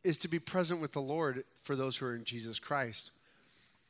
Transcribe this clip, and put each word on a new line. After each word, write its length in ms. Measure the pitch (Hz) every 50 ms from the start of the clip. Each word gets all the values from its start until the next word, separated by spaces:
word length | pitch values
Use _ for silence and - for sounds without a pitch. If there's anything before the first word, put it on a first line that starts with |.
| _
is 140 | 185 156 -
to 100 | - 170
be 100 | 160 170
present 420 | - - - 185 180 160 175 170
with 120 | 156 143
the 80 | - 147
Lord 420 | 139 135 147 165 160 143 127 131 135 - _ - -
for 100 | - 143
those 220 | 131 131 135 127
who 100 | - 139
are 80 | 127 120
in 80 | 117
Jesus 380 | 113 - 123 117 113 113 110 -
Christ. 500 | - - 147 143 131 117 110 - - - - - _ - - - - - - - - - _ _ _ _